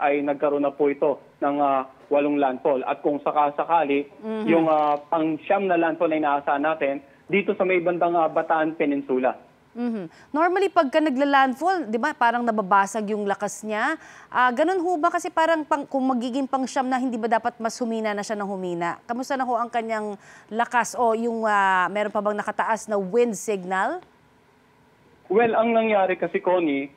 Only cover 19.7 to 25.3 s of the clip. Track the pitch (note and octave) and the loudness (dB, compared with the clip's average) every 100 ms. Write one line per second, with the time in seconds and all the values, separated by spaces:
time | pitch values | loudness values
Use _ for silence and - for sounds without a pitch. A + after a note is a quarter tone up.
19.7 | A#3+ A3+ G#3+ G#3 G3 - - - G#3+ A#3 | -4 -4 -4 -6 -10 -14 -20 -8 -4 0
20.7 | A#3+ G#3+ G#3 A#3 A3 A#3 A3+ A3 G3+ G3 | 0 0 0 0 2 -2 -2 2 2 4
21.7 | F#3 F3+ G#3 G#3 G#3+ G3+ G#3 G#3 G#3+ G3 | 2 2 0 -2 -2 -2 -2 -4 -4 -2
22.7 | A3 - G3+ F#3 A#3 A#3+ F#3+ - G3+ F3+ | -2 -2 -2 0 2 2 0 -6 -6 -2
23.7 | F#3+ A3+ F4+ - _ _ _ _ _ _ | -2 -2 -4 -12 _ _ _ _ _ _
24.7 | _ _ _ _ _ - | _ _ _ _ _ 0